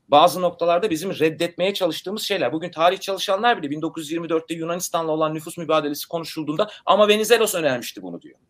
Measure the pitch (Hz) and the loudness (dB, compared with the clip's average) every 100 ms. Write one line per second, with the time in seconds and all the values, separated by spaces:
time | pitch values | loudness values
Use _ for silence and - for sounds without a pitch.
0 | _ 143 170 170 180 175 170 175 202 156 | _ 6 6 4 -2 0 0 0 0 -2
1 | 190 147 156 151 170 170 185 202 175 156 | -4 -2 -2 0 -4 -2 -2 0 -2 -4
2 | - 214 - 190 123 156 175 156 170 190 | -8 -8 -4 -2 -2 -2 -6 0 2 2
3 | - 190 202 196 233 208 147 151 160 165 | -4 -4 -2 0 2 0 -2 -4 -6 -6
4 | 147 170 165 160 160 170 160 175 - 170 | -8 -6 -2 -4 -4 -6 -6 -6 -4 -4
5 | 160 156 156 156 160 175 156 156 147 143 | -2 0 0 -2 -8 -8 0 0 0 -6
6 | - 170 160 - 147 156 - - - 196 | -6 -8 -6 -6 -4 -2 -4 -2 2 4
7 | 208 214 214 233 214 180 151 123 107 - | 6 6 6 4 4 0 0 -2 -6 -12
8 | 92 87 - - | -12 -12 -16 -20